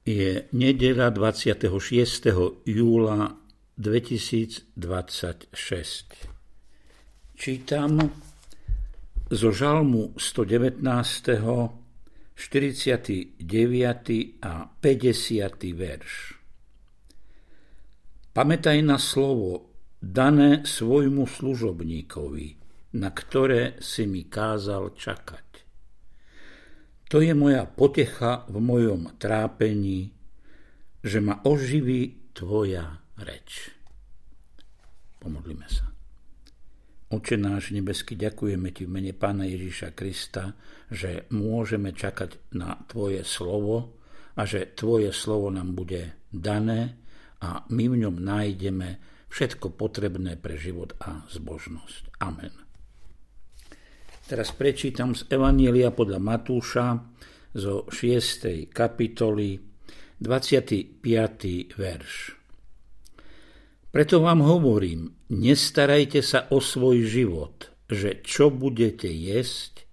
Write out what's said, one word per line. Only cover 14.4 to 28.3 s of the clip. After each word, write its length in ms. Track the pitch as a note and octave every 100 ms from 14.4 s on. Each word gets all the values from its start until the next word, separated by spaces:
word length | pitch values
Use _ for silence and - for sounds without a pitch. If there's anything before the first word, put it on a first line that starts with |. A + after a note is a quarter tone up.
a 240 | G2 E2
päťdesiaty 1120 | - - C#3+ C3 B2 A2+ - A2 G2 - F#2 E2+
verš. 560 | F2 - - - - - - - - - - - - - - - - - - - - - - - -
Pamätaj 480 | - C#3 E3 E3 D3+
na 160 | D#3 C#3
slovo 720 | - C3+ C#3 B2 F#2+ F2+ - - - -
dané 640 | G2 G2 C3 D3 C#3+ D3
svojmu 640 | D3 - A2+ C#3 C#3 C#3 B2
služobníkovi, 1200 | - C3 B2+ A2+ E2+ E2 D#2+ D2+ - D2 D2 D2+ - - - - -
na 160 | G2
ktoré 640 | - - C3+ C3 A#2+ B2+ -
si 240 | - - G#2+
mi 240 | F#2+ -
kázal 640 | G#2+ A2 G#2+ G2+ G2 F#2 -
čakať. 480 | - G2 - - - - - - - - - - - - - - - - - - -
To 80 | D3+
je 160 | D#3+
moja 320 | D3+ C#3+ C3+ G2+
potecha 800 | - C#3 C#3 B2+ - A#2+